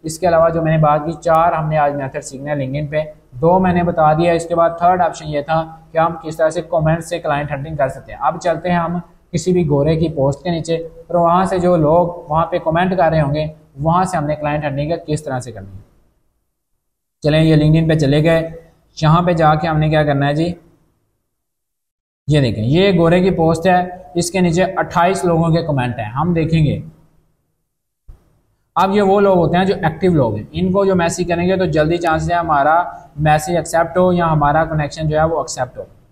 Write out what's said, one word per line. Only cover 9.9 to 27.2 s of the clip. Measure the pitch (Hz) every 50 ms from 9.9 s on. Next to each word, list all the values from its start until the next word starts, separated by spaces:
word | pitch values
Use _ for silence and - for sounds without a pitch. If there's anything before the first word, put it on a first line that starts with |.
| 165
की | 160 170 160
post | - 143 135 139 135 -
के | - 180
नीचे | 170 165 160 - 165 160 165 - - - - _
और | 170
वहाँ | 175 170 165 170 180 190
से | 185 190 180
जो | 170 180 180 170
लोग | 151 143 160 175 175 170 - - - -
वहाँ | 151 160 165
पे | 165 - 170
comment | 170 160 160 170 185 190 185
कर | 180 170 160
रहे | 160 156
होंगे | 147 139 139 151 156 156 156 _ _ _ _ 135
वहाँ | 139 160 165 180 190
से | 185 185
हमने | 165 147 147 151
client | 147 147 147 147 151 151
hunting | 147 135 139 147 151 170 165 -
किस | - 151 151 -
तरह | 147 131 127
से | 120 123 104
करनी | 104 95 98
है। | 95 95 - _ _ _ _ _ _ _ _ _ _ _ _ _ _ _ _ _ _ _ _ _ _ _ _ _ _ _ -
चलें, | 151 147 156 160
ये | 160 160 151
LinkedIn | 151 156 156 165 165 156
पे | 160
चले | 156 147 135 139 151 151
गए, | 165 165 160 160 160 - - - _ _ _ _ _ _
यहाँ | - 156 151 156 170 180
पे | 175 175
जाके | 160 160 151 156 156 160 165
हमने | 156 151 156 156
क्या | 156 156 151
करना | 147 143 139 139
है | 143 147
जी, | 151 160 175 175 - _ _ _ _ _ _ _ _ _ _ _ _ _ _ _ _ _ _ _ _ _ _ _ _ _ _ _ _ _ _ _ _ _ -
ये | 147 147
देखें, | 135 120 98 107 110
ये | 120 143 170 190 202 190
गोरे | 165 170 165 170 185
की | 185 190 180
पोस्ट | - 160 160 165 160 -
है, | 190 180 180 180 180 - - - - -
इसके | 170 170 - - 190
नीचे | 180 175 156 175 190
अट्ठाईस | 185 - - 165 - - 175 170 180 190 185 185
लोगों | 175 170 160 165 165
के | 160 170 165
comment | 156 147 135 123 123 117
हैं, | 113 110 104 113
हम | 135 156 175 175
देखेंगे। | 165 156 - 160 160 151 135 107 95 - - - _ _ _ _ _